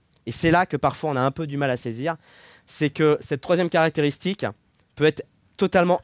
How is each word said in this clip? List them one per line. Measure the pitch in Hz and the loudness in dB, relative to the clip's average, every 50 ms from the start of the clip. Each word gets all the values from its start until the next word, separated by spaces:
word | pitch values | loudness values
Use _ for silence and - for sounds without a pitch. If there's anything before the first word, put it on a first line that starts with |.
| _ _ _ _ _ | _ _ _ _ _
et | - 120 | -10 -6
c'est | - - 165 | -2 2 4
là | 160 175 185 | 4 4 2
que | - - | 0 -2
parfois | 139 - 143 131 - - 156 | -2 -2 -2 -2 -2 -4 -4
on | 143 | -2
a | 131 127 | 0 0
un | 135 | 0
peu | 135 - 165 | -2 -4 -6
du | 147 143 | -6 -4
mal | 139 143 135 | -2 -2 -2
à | 127 120 | -2 -4
saisir, | - 120 113 117 135 165 165 - _ _ - - - - - _ _ | -4 -8 -8 -6 -4 -6 -6 -6 _ _ -20 -20 -20 -20 -20 _ _
c'est | - - - 151 147 | -16 -4 -2 -2 -2
que | 147 - 156 151 147 - | 0 2 2 4 2 2
cette | - - 151 135 | 0 -4 -6 -4
troisième | - - 180 170 180 165 | -2 0 0 2 2 2
caractéristique | - 170 160 160 151 - 147 147 139 - - 185 196 - - 107 98 _ _ _ _ _ _ _ _ | 2 2 2 2 2 0 0 0 -2 -2 -4 -6 -4 -4 -6 -8 -8 _ _ _ _ _ _ _ _
peut | - 147 | 0 2
être | 160 156 - - _ _ _ _ _ _ - | 2 2 0 -6 _ _ _ _ _ _ -2
totalement | 202 185 - 190 175 180 180 180 | -2 2 2 2 4 4 2 0